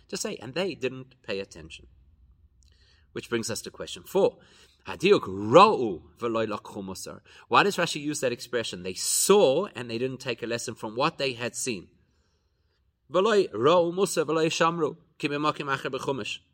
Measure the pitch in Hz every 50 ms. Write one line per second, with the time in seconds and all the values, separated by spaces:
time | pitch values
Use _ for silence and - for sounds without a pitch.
0 | _ - - 190 - 226 196 - - 123 123 160 190 196 143 117 117 127 127 131
1 | 131 - _ _ _ - 107 98 98 - - 87 78 80 - - - - _ _
2 | _ _ _ _ _ _ _ _ _ _ _ _ _ _ _ _ _ _ _ _
3 | _ _ - - 113 - 120 117 110 - 110 95 - 104 - - 90 78 - 92
4 | 85 - - 185 190 - - - - _ _ - - _ _ _ - - 180 175
5 | - 196 202 147 - 104 92 98 104 107 120 165 196 220 196 147 127 110 92 76
6 | - - _ - - 120 113 113 113 110 104 101 - - - 110 98 95 95 -
7 | - - 71 - _ - - - - - 107 127 156 202 190 - 175 160 - 156
8 | 143 147 147 - - 127 120 120 - - - 120 113 - - 92 87 95 92 -
9 | - - - - - - 190 208 190 139 127 156 196 - - 117 123 120 113 113
10 | 123 131 131 120 - 131 120 - - 110 117 120 - - 113 - - 110 107 117
11 | 139 160 - - 143 135 123 110 123 117 - - - 135 117 90 82 - _ _
12 | _ _ _ _ _ _ _ _ _ _ _ _ _ _ _ _ _ _ _ _
13 | _ - 131 175 190 220 220 208 190 - - 104 120 143 175 180 170 170 170 180
14 | 202 175 - 175 156 139 156 160 160 165 - - 170 165 170 170 156 - - -
15 | _ _ _ - - 147 143 147 151 151 143 - 156 143 139 135 - 147 131 131
16 | - - 139 127 104 - - - _ _